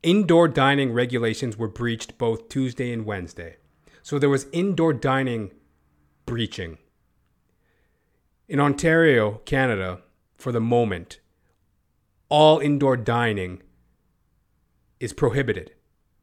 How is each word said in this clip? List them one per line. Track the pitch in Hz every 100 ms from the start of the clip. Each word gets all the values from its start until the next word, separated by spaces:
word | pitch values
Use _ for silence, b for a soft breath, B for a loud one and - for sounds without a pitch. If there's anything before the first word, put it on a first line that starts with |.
indoor | 170 202 180 170 170
dining | 143 135 139 131
regulations | 117 123 123 117 110 123 107
were | 113
breached | - 120 113 - -
both | 117 113 -
Tuesday | 135 131 117 123
and | 117 107
Wednesday. | 98 85 - 82 - _ _ b b
So | - 147
there | 143
was | 139 -
indoor | 165 196 165 165
dining | 131 139 135 131 117 101 - _ _ _ _ _ _ -
breaching. | 113 117 - 87 78 _ _ _ _ _ _ _ _ _ _ _ _ _ _ _ _ _
In | 143
Ontario, | 143 139 165 165 165 123 107 107 -
Canada, | 135 127 101 92 90 _ _ _ _
for | 131
the | 120
moment, | 113 120 117 87 87 - _ _ _ _ _ _ _ _ _ _ _
all | 151 156 156
indoor | 147 143 139 123
dining | 110 117 117 101 90 90 - _ _ _ _ _ _ _ _ _ _ _ _ _
is | 120
prohibited. | - 131 123 120 98 - _ _ _ _ _